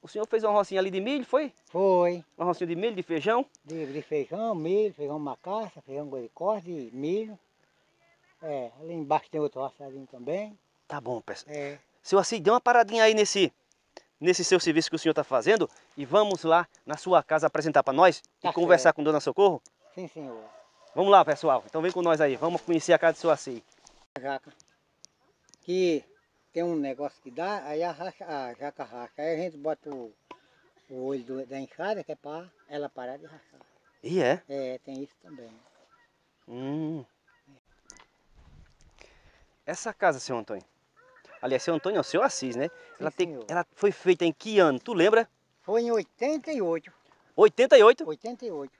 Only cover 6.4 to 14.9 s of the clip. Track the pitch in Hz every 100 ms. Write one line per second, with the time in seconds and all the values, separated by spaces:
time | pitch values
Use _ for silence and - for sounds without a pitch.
6.4 | 180 214 175 170 117 123 147 196 220 202
7.4 | _ _ _ _ _ _ _ _ _ _
8.4 | 160 143 120 123 160 170 143 156 - 160
9.4 | 147 127 135 _ 139 135 131 127 120 175
10.4 | 214 208 _ _ _ 147 127 120 - 104
11.4 | - 147 143 143 _ _ - 196 180 226
12.4 | 160 240 240 240 220 226 220 220 208 202
13.4 | 185 _ _ _ _ - _ _ 165 180
14.4 | 175 180 170 156 160